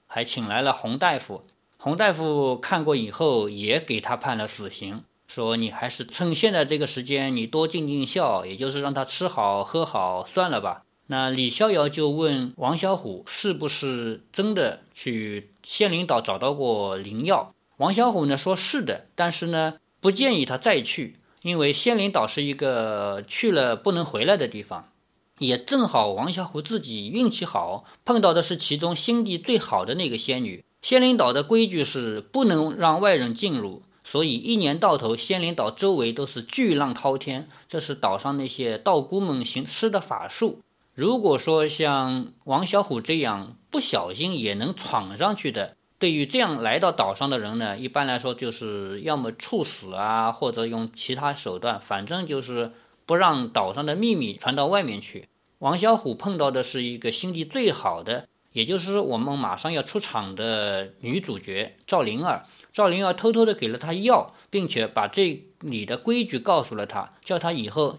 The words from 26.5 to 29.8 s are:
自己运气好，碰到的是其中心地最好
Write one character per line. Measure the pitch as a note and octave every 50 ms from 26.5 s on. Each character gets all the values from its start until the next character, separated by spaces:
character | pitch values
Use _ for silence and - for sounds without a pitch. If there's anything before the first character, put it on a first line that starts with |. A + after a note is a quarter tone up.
| - D3+
自 | D3 - A3+ G#3
己 | D3 B2+ A2+ G#2 G2+ G#2
运 | D#3+ A#3 B3+ G#3+
气 | G#3+ - F3
好， | - - - E3+ E3+ - - - - - _ -
碰 | - A#3+ A3+
到 | G3+ F3+ D#3+
的 | E3+ D#3+
是 | - F3+ -
其 | - - D3
中 | D3+ E3 E3+ F3
心 | E3 - - A#3 A#3+ A3
地 | G3+ F3+ E3
最 | - - B3 G3+
好 | - - - F#2+